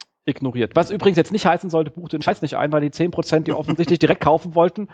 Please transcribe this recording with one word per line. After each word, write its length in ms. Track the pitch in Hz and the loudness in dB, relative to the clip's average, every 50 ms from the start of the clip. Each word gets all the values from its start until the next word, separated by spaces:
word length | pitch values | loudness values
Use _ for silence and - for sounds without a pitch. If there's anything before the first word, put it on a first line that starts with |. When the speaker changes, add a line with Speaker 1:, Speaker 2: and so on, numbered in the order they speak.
| - _ _ _ _ | -20 _ _ _ _
Speaker 1:
ignoriert. 520 | - 135 - 135 131 117 123 113 104 - | -6 -6 -4 -4 -6 -2 -2 -2 0 0
Was 160 | 160 170 - 196 | 0 0 0 -2
übrigens 240 | 202 - 202 185 | 0 0 2 4
jetzt 160 | 165 160 - 185 | 2 2 0 0
nicht 140 | 214 - | 0 2
heißen 220 | 185 170 175 - 190 | 2 0 0 -2 -2
sollte, 220 | 165 160 160 147 | -2 -2 -2 -2
„Buch 180 | - - 175 156 | -6 -14 -12 -8
den 140 | - 156 147 | -8 -4 -2
Scheiß 200 | - - - - | -2 -2 -2 -2
nicht 140 | 143 - | -6 -4
ein“, 140 | - - 147 | -2 -2 0
weil 100 | 147 151 | 0 0
die 120 | 147 147 - | -2 -2 -2
zehn 180 | - 165 175 | -2 -2 -2
Prozent, 380 | 170 - 160 - - 156 156 160 | -2 -4 -4 0 0 0 0 0
die 40 | 151 | -4
offensichtlich 460 | - 147 - 156 151 170 - 175 165 | -4 -2 -2 -2 -2 0 0 2 4
Speaker 2:
<laughs> 20 | |
Speaker 1:
direkt 200 | - 143 131 - | 4 4 2 2
kaufen 340 | - - 160 165 - 180 156 | 2 2 2 2 0 0 2
wollten, 340 | 170 165 185 - - 208 - | 2 2 2 2 -4 -12 -12